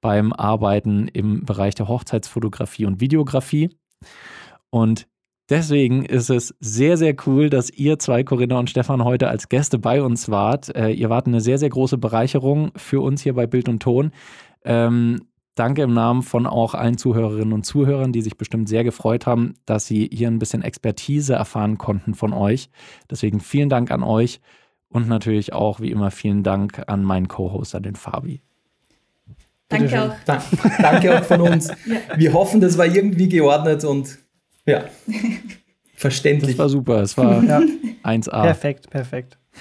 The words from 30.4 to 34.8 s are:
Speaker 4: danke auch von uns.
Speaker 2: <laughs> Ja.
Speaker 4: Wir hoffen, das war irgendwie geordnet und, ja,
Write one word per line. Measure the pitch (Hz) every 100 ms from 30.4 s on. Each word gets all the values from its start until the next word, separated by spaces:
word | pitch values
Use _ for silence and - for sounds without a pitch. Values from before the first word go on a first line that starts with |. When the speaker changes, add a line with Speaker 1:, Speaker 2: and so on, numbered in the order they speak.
| - 175 - -
Speaker 4:
danke | 160 233 175 247
auch |
von | 175 170
uns. | 175 170 156 -
Speaker 2:
<laughs> | 226
Ja. | 226 - 156
Speaker 4:
Wir | 160
hoffen, | 131 196 214
das | 180 165
war | 170
irgendwie | 185 202 175 185
geordnet | 180 147 147 160 151 151
und, | 139 135 - _ _ _ - -
ja, | 131